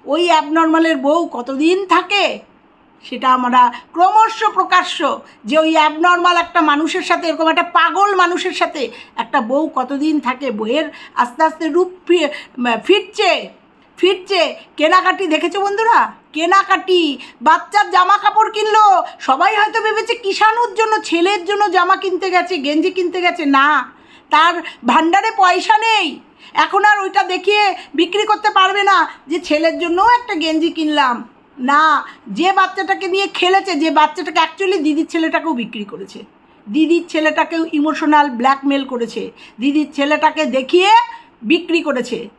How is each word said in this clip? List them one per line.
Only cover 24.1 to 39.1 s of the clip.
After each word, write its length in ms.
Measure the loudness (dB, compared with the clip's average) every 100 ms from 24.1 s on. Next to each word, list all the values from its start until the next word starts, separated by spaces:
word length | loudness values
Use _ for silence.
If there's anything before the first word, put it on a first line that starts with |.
| -20 _
তার 320 | 2 2 0 -8 -6 0
ভাণ্ডারে 440 | 2 2 2 0 2
পয়সা 420 | 2 2 2 0
নেই। 420 | 2 0 -2 -8 _ _ -8
এখন 300 | -2 0 2
আর 160 | 2 2
ওইটা 220 | 0 -2
দেখিয়ে 520 | -2 -2 0 2 0 -2 -6
বিক্রি 320 | -2 -2 0 0
করতে 240 | 0 0
পারবে 320 | 2 0 2
না 260 | 2 2 0 -6 -8
যে 140 | -8
ছেলের 380 | -2 0 0 -2
জন্যও 300 | -2 2 4
একটা 260 | 2 0
গেঞ্জি 360 | -4 -2 0 -2
কিনলাম। 580 | -2 -2 0 0 -2 -8 _ _ -6
না, 500 | 0 2 4 0 -4 -20 -14
যে 260 | -2 0
বাচ্চাটাকে 540 | 2 0 -2 -4 -4 -2
নিয়ে 200 | -4 -4
খেলেছে, 480 | -2 2 2 0
যে 160 | -2 0
বাচ্চাটাকে 500 | 2 0 -2 -6 -2
actually 420 | -2 -2 -2 0
দিদির 240 | 0 -2 -2
ছেলেটাকেও 460 | -2 -2 -2 -4
বিক্রি 320 | -6 -8 -10
করেছে, 400 | -12 -14 -16 -18 -20 _ _ _ -6
দিদির 320 | 0 2 2 0
ছেলেটাকেও 580 | -2 0 0 -2 -4 -4
ইমোশনাল 580 | -2 -2 -2 2 2 2
ব্ল্যাকমেল 540 | 0 0 0 0 -2
করেছে, 460 | -4 -6 -6